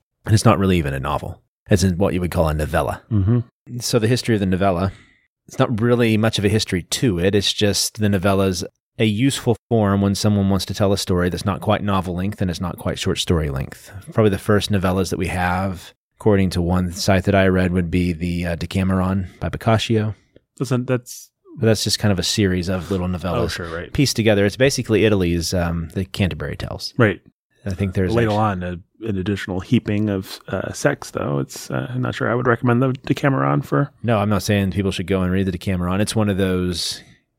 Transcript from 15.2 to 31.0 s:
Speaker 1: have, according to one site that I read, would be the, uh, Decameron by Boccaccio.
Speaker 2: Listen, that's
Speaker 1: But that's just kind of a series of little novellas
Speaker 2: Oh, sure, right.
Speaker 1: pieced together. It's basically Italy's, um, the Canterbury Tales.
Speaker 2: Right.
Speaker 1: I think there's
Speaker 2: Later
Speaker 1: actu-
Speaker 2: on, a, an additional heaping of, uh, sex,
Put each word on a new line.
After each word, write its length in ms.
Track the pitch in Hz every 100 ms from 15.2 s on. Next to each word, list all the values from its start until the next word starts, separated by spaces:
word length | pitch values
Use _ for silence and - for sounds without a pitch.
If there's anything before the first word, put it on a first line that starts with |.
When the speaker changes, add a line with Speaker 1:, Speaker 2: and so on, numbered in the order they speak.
| 85
Speaker 1:
have, 640 | 90 90 90 98 85 - - _ -
according 340 | 113 98 95
to 100 | 90
one 320 | 85 92 90
site 320 | 87 - 95 98
that 100 | 98
I 120 | 95
read, 240 | 92 92
would 180 | 90 85
be 220 | 90 90
the, 320 | 80 87 87 87
uh, 80 | 82
Decameron 720 | 85 95 92 92 92 95 90 -
by 100 | 85
Boccaccio. 640 | - 113 110 - 110 107 - _ _ _ -
Speaker 2:
Listen, 260 | 135 123 131
that's 440 | 123 - - - _ - 285
Speaker 1:
But 80 | 110
that's 160 | 107
just 160 | 107 -
kind 120 | 107
of 60 | 90
a 60 |
series 460 | - - 98 92 85
of 200 | 92 80
little 180 | 92 90
novellas 280 | 90 87 82
Speaker 2:
Oh, 100 | 82
sure, 220 | - 85
right. 240 | 82 -
Speaker 1:
pieced 220 | - 135 -
together. 280 | 110 101 101
It's 120 | 110
basically 480 | 135 135 - 104 107
Italy's, 480 | 101 87 85 82
um, 360 | 92 85 82 80
the 100 | 98 92
Canterbury 500 | - 90 76 71 -
Tales. 360 | - - - -
Speaker 2:
Right. 240 | 110 - - _ _ _ 101
Speaker 1:
I 60 |
think 220 | 92 98
there's 220 | 98 92 113
Speaker 2:
Later 140 | 113
Speaker 1:
actu- 100 | 104
Speaker 2:
on, 240 | 107 92
a, 160 | 90 87 - - 110
an 100 | 98
additional 420 | 92 98 - 92
heaping 500 | - 117 - 104 107
of, 300 | 98 98 - -
uh, 240 | 98 -
sex, 380 | - - 143